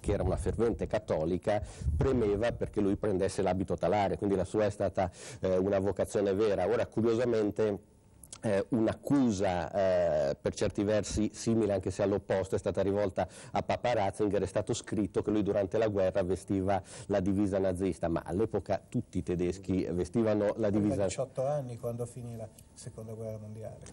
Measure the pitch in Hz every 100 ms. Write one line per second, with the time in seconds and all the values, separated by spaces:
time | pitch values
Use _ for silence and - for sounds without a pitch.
0 | - 98 90 87 - 90 117 95 - 110
1 | - 90 78 90 - 104 - - - -
2 | 135 131 107 101 117 117 101 - 101 104
3 | 110 92 95 - 92 92 95 87 85 104
4 | 98 85 104 95 87 107 104 - 98 -
5 | 92 - - - 92 92 95 98 98 98
6 | 95 110 101 95 110 95 90 117 98 -
7 | 113 113 123 113 104 98 107 98 - -
8 | - - - - 117 98 - 120 110 -
9 | - 143 127 95 98 90 80 101 95 90
10 | 87 78 71 - 104 - 104 - 101 107
11 | 92 - 107 - - 113 104 98 95 95
12 | 98 101 - 98 95 104 101 95 98 101
13 | 101 95 92 - - 104 - 98 120 117
14 | 98 - 104 98 92 107 - 120 - 107
15 | 98 - 107 107 95 104 95 110 113 98
16 | 92 98 90 92 - 98 95 95 - -
17 | - 101 92 95 101 95 95 90 95 82
18 | 87 82 - 87 110 208 - 196 - 127
19 | - 92 82 87 87 87 - 92 - 87
20 | 90 120 110 104 104 107 107 104 104 95
21 | 98 110 131 - 131 147 127 113 120 117
22 | 120 - 120 113 110 - - - - -
23 | 110 110 113 110 107 110 107 - -